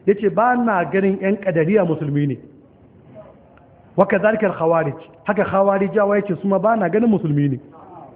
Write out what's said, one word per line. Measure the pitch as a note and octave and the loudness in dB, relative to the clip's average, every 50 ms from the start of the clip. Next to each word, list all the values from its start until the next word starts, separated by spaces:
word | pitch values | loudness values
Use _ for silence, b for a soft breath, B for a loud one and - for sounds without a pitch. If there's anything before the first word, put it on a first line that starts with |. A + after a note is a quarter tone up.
| - | 0
ya | - G#3+ | 0 0
ce, | G#3 A3 G3 | 2 0 -2
"Ba | E3 F3+ A3+ B3 B3 | 0 2 2 2 2
na | A#3+ A#3 A#3 G#3 F3+ F3 | 2 0 0 0 0 0
ganin | D3+ C#3+ G3 G3 G3 F#3+ F#3+ F#3+ | 0 0 0 0 0 0 0 0
yan | G3 G3+ G3+ | -2 -2 -2
Qadariya | G#3 F#3+ F3 E3 D#3 D#3+ G#3 G#3+ F#3 E3+ | -2 -2 0 0 0 2 2 2 2 2
musulmi | D#3+ D3+ D#3+ C#3+ C#3+ C#3+ D3 C#3+ | -2 -4 -4 -4 -2 0 0 -2
ne. | B2+ G2 - - - - - - - - - - _ - - - - - - - - - - - - - - - - - - - - | -2 -6 -10 -18 -20 -20 -20 -20 -20 -20 -20 -20 _ -20 -20 -20 -20 -20 -20 -20 -20 -20 -20 -20 -20 -20 -20 -20 -20 -20 -20 -10 0
وكذلك | - G3 G3 A3 G3 F3+ G#3+ A3+ A3 G#3+ | 0 2 2 2 2 2 2 0 2 0
الخوارج." | F#3+ E3+ - E3 D#3+ E3 E3 D#3 C#3+ B2+ - - - - - - | -2 -2 -2 0 0 0 0 0 -2 -6 -8 -14 -20 -20 -12 -6
Haka | - G#3 F#3 G3 | -4 -2 -2 -2
Khawarijawa | - D#3+ F#3+ G3 G3+ G3 G3 G3 G3 D#3+ G#3+ G3+ G3 G3+ | 0 0 2 2 2 2 0 0 0 0 0 0 2 2
ya | G#3 G3+ G3+ | 0 0 -2
ce, | F3+ - - | -6 -4 -2
"Su | G3 | -2
ma | G3 F#3+ | -2 0
ba | - A3 A#3 | 2 0 0
na | A3+ G3 F3 | 2 0 0
ganin | E3 A3 A#3 A#3 | 0 2 2 2
musulmi | G#3 F3 - D#3 D3 C#3+ D3 C#3+ | 2 2 0 0 0 0 0 0
ne. | C3 A#2+ - - - - - - - - - - - | -2 -4 -8 -16 -20 -20 -20 -20 -20 -20 -20 -20 -20